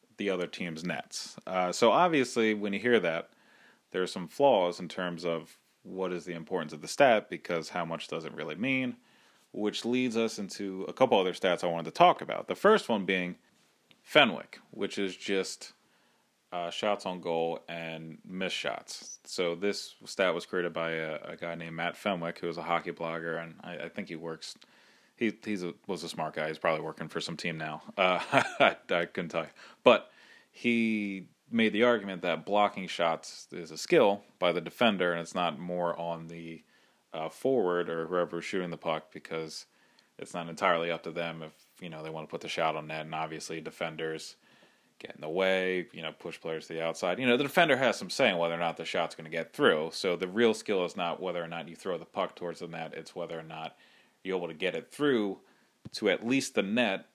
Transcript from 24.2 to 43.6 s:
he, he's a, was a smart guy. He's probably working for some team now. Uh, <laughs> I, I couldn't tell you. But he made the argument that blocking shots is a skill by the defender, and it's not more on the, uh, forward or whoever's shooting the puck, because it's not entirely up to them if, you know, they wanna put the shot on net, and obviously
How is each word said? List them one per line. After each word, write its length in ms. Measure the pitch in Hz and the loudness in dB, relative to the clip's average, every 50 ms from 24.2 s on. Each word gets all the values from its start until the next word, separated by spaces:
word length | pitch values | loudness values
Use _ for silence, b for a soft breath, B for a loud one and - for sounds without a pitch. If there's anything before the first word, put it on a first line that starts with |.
| 85 82 80 80 - - - - b b b b b b b b b b b | -8 -8 -10 -10 -12 -16 -16 -16 b b b b b b b b b b b
he, 180 | b 120 107 - - - | b -2 -2 -2 -4 -6
he's 200 | 107 104 92 90 | -6 -4 -4 -4
a, 100 | 87 82 - - | -6 -8 -8 -8
was 180 | - 92 82 82 | -6 -6 -6 -6
a 60 | 80 | -8
smart 240 | - 80 78 78 - | -6 -4 -6 -4 -2
guy. 140 | 78 76 | -4 -4
He's 100 | 78 78 | -4 -4
probably 240 | - - 85 80 78 | 0 2 2 2 2
working 260 | 80 80 78 - 82 78 | -2 -6 -8 -8 -10 -6
for 100 | - 82 | -6 -6
some 180 | - - 85 | -6 -6 -8
team 200 | - - 87 82 | -6 -4 -6 -4
now. 260 | 80 78 78 78 78 - - - | -4 -6 -8 -8 -10 -12 -8 0
Uh, 220 | - 92 92 90 85 - | 2 4 4 4 2 0
<laughs> 180 | - - 135 - - - - | 2 4 4 4 2 2 4
I, 180 | 135 101 - - - - | 4 4 4 2 -4 0
I 160 | 92 87 87 | 0 0 0
couldn't 240 | - - 101 87 80 | 0 -4 -6 -6 -2
tell 140 | - 82 78 | -2 -4 -4
you. 60 | - - B B B B B - | -4 -12 B B B B B 8
But 260 | 123 113 98 - - B B B B B B B B | 8 8 8 6 -2 B B B B B B B B
he 800 | B - - 123 117 117 113 110 110 107 104 98 95 95 85 - _ _ _ - | B -2 0 2 2 4 2 2 0 0 -2 -4 -6 -8 -10 -12 _ _ _ -2
made 220 | 113 113 113 107 95 | 2 4 4 4 4
the 100 | 104 120 | 4 4
argument 380 | 120 120 107 101 98 95 85 | 4 4 2 0 -4 -8 -4
that 240 | 90 87 82 80 80 | 0 0 0 0 0
blocking 420 | - 101 104 104 98 - 101 92 | 0 2 4 4 4 2 -2 -8
shots 600 | 87 - - 85 82 82 80 - - - - - - | -6 -2 0 2 2 2 0 -4 -12 -16 -16 -16 -14
is 180 | - 87 85 80 | -12 -12 -12 -10
a 80 | 80 | -10
skill 460 | 78 - - 175 156 120 101 101 101 - - _ - | -10 -2 4 6 6 8 6 4 2 -4 -16 _ 0
by 120 | 90 87 | 2 2
the 100 | 85 87 | 2 2
defender, 500 | 80 85 - - 123 113 101 90 92 87 | -2 -4 0 4 4 4 4 4 2 0
and 100 | 85 85 | 0 -2
it's 140 | 82 - - | -4 -4 -2
not 240 | 92 87 85 78 - | -2 0 0 -2 -4
more 400 | 90 90 90 90 87 85 82 82 | -6 -6 -4 -2 0 -2 -2 -2
on 280 | 85 85 85 82 82 | -4 -6 -6 -6 -8
the, 360 | 80 85 85 82 82 82 80 - b b b b b b b b b - | -12 -12 -12 -12 -12 -14 -14 -18 b b b b b b b b b -8
uh, 160 | 80 80 80 | -6 -6 -6
forward 600 | - - - 131 135 120 95 90 87 87 87 82 | -6 -4 0 0 2 2 2 2 2 0 0 -2
or 180 | 82 82 80 | -2 -4 -4
whoever's 380 | 80 90 90 87 78 87 85 78 | -2 0 0 0 0 -2 -6 -6
shooting 260 | - - 95 90 87 | -4 -4 -2 -2 -4
the 60 | 82 | -6
puck, 340 | - - 85 80 78 - - | -6 -4 -4 -4 -4 -4 -10
because 560 | - 78 - - 82 82 80 78 - - - _ b b b b b b b b b | -20 -18 -12 -8 -6 -6 -6 -6 -10 -12 -14 _ b b b b b b b b b
it's 160 | b - - - | b -14 -10 -8
not 160 | 87 82 85 | -8 -8 -8
entirely 400 | 82 - 101 92 87 82 85 85 | -4 2 4 4 4 4 2 0
up 140 | 82 80 - | -2 -4 -4
to 80 | 87 | -8
them 320 | 80 85 85 85 82 82 80 | -6 -4 -4 -4 -6 -8 -12
if, 80 | 76 - _ - _ _ - | -14 -14 _ -20 _ _ -16
you 100 | 92 85 | -14 -12
know, 120 | 80 78 | -12 -10
they 80 | 78 80 | -10 -8
wanna 160 | 80 80 78 | -8 -8 -10
put 160 | 76 - 82 | -8 -10 -10
the 60 | - | -8
shot 280 | 82 - 87 82 80 76 | -6 -2 0 0 0 0
on 120 | 78 78 | -2 -6
net, 180 | 78 78 80 78 | -6 -8 -8 -8
and 80 | 78 80 | -6 -6
obviously 480 | 80 80 78 80 80 - - 82 80 | -6 -6 -6 -6 -10 -8 -8 -8 -8